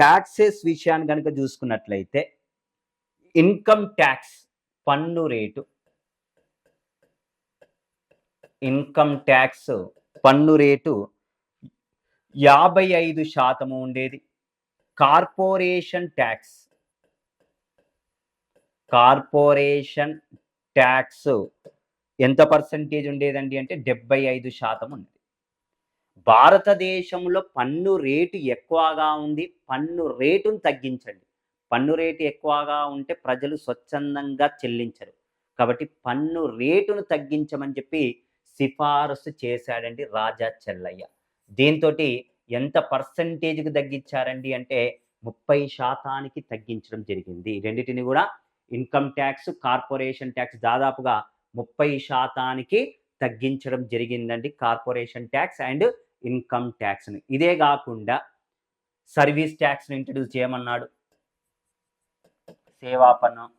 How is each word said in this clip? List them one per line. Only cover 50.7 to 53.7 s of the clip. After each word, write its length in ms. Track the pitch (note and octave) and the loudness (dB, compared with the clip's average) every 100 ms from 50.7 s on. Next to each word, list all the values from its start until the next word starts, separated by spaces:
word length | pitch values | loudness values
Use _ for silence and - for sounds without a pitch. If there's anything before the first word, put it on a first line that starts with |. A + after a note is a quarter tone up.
| B2+ C3+ C3+ B2+ G#2+ - _ _ A#2 | 0 -2 -2 -4 -4 -6 _ _ -14
ముప్పై 320 | A2+ - D3 C3+ C#3 | -8 -2 -2 -4 -4
శాతానికి 720 | C3 C3 C3+ C3 C3 B2 G#3 C4 - _ - | -4 -4 -4 -6 -6 -2 -2 -2 -8 _ -6
తగ్గించడం 580 | B2+ A2 C3+ C3+ C3+ | -6 -4 -6 -6 -6